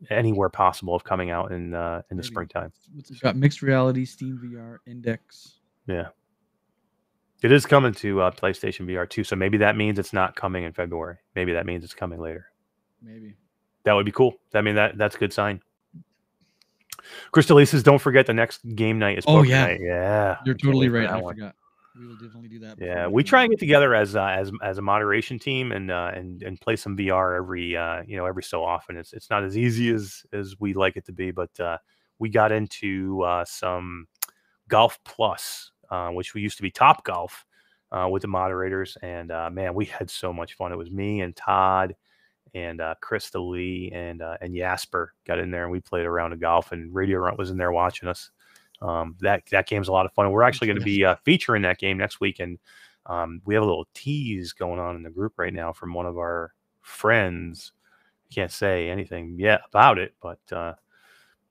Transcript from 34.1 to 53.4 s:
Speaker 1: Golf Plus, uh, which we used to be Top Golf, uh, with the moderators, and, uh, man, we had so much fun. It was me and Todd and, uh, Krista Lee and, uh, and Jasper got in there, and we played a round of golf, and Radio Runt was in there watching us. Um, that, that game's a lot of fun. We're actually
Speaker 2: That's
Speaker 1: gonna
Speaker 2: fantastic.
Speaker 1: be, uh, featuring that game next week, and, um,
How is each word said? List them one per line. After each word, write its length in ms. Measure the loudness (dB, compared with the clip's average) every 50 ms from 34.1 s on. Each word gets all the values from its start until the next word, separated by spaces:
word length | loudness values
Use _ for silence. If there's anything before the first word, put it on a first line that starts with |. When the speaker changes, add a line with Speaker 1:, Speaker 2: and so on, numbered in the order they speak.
| _ _ -14 -14 _ _ _ _ _ _ _
Speaker 1:
Golf 320 | _ 4 6 6 6 4 -4 _
Plus, 680 | -20 -4 -2 -2 -2 -2 -4 -8 -12 -12 -12 -14 -20 _ _ _ _
uh, 200 | -6 -6 -6 -4
which 260 | -6 -6 -8 -8 -8
we 60 | -6
used 160 | -6 -6 -6
to 60 | -6 -8
be 80 | -8
Top 340 | 0 4 6 6 6 4 0
Golf, 420 | -6 -6 -6 -6 -8 -12 -18 -20 _ _ _ _ _ _ _ _ _ -6
uh, 160 | -2 -2 0
with 120 | 0 -2 -2
the 60 | -2
moderators, 680 | -2 -2 -2 -2 -2 -2 -4 -2 -2 -4 -6 -6 -10 -14 -12
and, 280 | -12 -10 -10 -10 -8
uh, 180 | -8 -6 -6 -6
man, 240 | -6 -4 -4 -4 -2
we 120 | -4 -6
had 260 | -6 -6 -10 -10 -10
so 220 | -10 -8 -8 -6 -6
much 220 | -6 -10 -12 -10
fun. 180 | _ -8 -8 -8
It 40 |
was 140 | -8 -10 -10
me 300 | -8 -6 -4 -4 -2 -2
and 160 | -4 -6 -8
Todd 580 | -10 -4 0 2 4 4 4 4 2 0 0 -4 -12 _ _ _ _ _ _ _ _ _ _ _
and, 260 | -12 -10 -10 -8 -8
uh, 160 | -6 -8 -8 -10
Krista 480 | -8 -6 -6 -6 -6 -6 -8 -8 -8 -6
Lee 440 | -6 -6 -6 -6 -6 -8 -8 -10 -10
and, 260 | -10 -10 -10 -10 -10
uh, 160 | -10 -10 -10 -10
and 120 | -10 -10 -8
Jasper 600 | -6 -4 -4 -4 -4 -6 -6 -6 -6 -6 -6 _ _ _
got 140 | -4 -4 -4
in 140 | -2 -4 -4
there, 100 | -6 -4
and 80 | -4
we 80 | -6 -6
played 280 | -6 -4 -4 -2 -2
a 40 | 0
round 220 | -2 -2 -2 -2 -4
of 80 | -4
golf, 320 | 0 2 2 2 2 0 -8
and 200 | -10 -10 -8 -4
Radio 280 | -2 0 0 0 0
Runt 180 | 0 -2 -2 -2
was 120 | -6 -6
in 60 | -4
there 140 | -2 0 0
watching 380 | 2 2 2 0 -2 -4 -8 -8
us. 240 | -8 -8 -10 -20 _ _ _ _ _ -20 _ _ _ _ -8
Um, 340 | -6 -4 -4 -4 -6 -8 -4
that, 240 | 0 0 0 0 -2 0
that 160 | 0 0 0
game's 220 | 2 -2 -2 -2 2
a 40 | 2
lot 120 | 2 2
of 80 | 2 2
fun. 180 | 2 2 4
We're 120 | 6 6 6
actually 240 | 6 4 2 0 0
Speaker 2:
That's 120 | 0 0
Speaker 1:
gonna 40 | 0
Speaker 2:
fantastic. 140 | 0 2 4
Speaker 1:
be, 60 | 6
uh, 120 | 4 4 2 _
featuring 380 | 2 2 2 4 0 0 2 2
that 160 | 0 0 0
game 180 | -2 -2 -2
next 240 | -2 -2 -4 -2 -2
week, 200 | -2 -2 -2 -4
and, 180 | -8 -8 -10 -14 _ _ -20 -20 -20 -20 _ _ _
um, 340 | -8 -6 -6 -6 -6 -8 -10